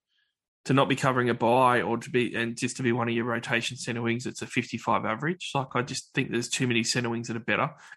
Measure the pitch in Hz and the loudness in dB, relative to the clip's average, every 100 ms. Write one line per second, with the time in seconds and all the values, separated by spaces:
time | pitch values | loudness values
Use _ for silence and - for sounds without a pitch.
0 | _ _ _ _ _ _ - 135 135 131 | _ _ _ _ _ _ 2 4 4 4
1 | 139 127 123 120 117 127 123 120 92 117 | 2 4 2 2 4 6 6 4 2 -2
2 | 127 127 120 110 117 120 123 - 127 120 | 0 0 0 -2 -4 -2 -4 0 2 2
3 | 117 117 120 117 - 117 117 123 - 117 | 2 0 0 -2 0 -2 -2 -6 -6 -2
4 | 117 117 120 - 110 - 117 117 - 101 | 0 -2 -4 -8 -4 -4 -2 -4 0 0
5 | 104 110 156 180 - 139 131 123 120 135 | 0 -4 -4 -4 -4 -4 -2 -4 -4 -6
6 | - - 127 113 120 - 127 117 113 127 | -4 -4 -2 -2 -2 -2 0 2 0 0
7 | 120 117 117 113 113 104 139 - - | -2 -4 -4 -6 -2 0 0 -4 -20